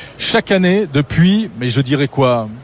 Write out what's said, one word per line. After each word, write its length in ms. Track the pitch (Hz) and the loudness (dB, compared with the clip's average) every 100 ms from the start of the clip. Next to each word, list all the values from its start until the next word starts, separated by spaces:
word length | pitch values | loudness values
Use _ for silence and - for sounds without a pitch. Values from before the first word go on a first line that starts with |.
| - - | -16 -8
Chaque 340 | - 226 - | -2 -2 0
année, 360 | 196 180 196 175 | 2 2 2 0
depuis, 580 | 139 139 165 180 214 226 117 | -2 0 2 4 4 -2 -6
mais 100 | 123 | -2
je 100 | 123 | -2
dirais 280 | 127 139 139 | 0 -2 -2
quoi 400 | 139 127 120 107 117 | 0 2 0 -4 -12